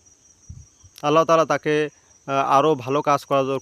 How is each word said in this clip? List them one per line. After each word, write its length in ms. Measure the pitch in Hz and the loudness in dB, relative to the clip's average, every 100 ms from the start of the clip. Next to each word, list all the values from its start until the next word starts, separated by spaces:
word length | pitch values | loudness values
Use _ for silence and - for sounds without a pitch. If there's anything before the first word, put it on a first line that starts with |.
| _ _ _ _ - - - _ _ - | _ _ _ _ -20 -20 -20 _ _ -8
আল্লাহ 220 | 147 156 | 0 0
তাআলা 220 | 160 165 156 | 2 2 2
তাকে, 300 | 143 156 151 147 | -2 -2 -2 -4
আহ, 460 | - _ _ - | -8 _ _ -4
আরও 440 | 139 135 139 156 143 | -2 2 2 2 0
ভালো 260 | 120 143 | -2 -2
কাজ 240 | 147 139 - | 0 -2 0
করার 200 | 139 135 | -2 -2
জন্য 140 | 135 | -6